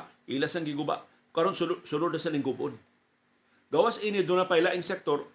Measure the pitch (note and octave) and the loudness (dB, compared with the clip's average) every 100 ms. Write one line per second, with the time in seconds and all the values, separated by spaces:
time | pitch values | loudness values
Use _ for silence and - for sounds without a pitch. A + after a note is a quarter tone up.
0 | - _ - C3+ D3+ F3 D#3 C#3+ D3+ - | -4 _ -6 -2 -2 -2 -4 -4 -2 -4
1 | - _ _ - F3 F3 E3 F3+ - D3+ | -8 _ _ 0 0 0 -2 -4 -4 -2
2 | E3+ D#3 E3 D3 C3+ A#2 C#3+ A#2 _ _ | 0 -2 -2 -2 -2 -2 -6 -8 _ _
3 | _ _ _ _ _ _ _ D3 A3 A3+ | _ _ _ _ _ _ _ 4 4 2
4 | G#3+ G3+ E3 F3+ F#3 E3+ F3 F3+ E3+ F#3 | 0 0 2 2 4 4 4 0 -4 -4
5 | - D3 - | 0 -2 -2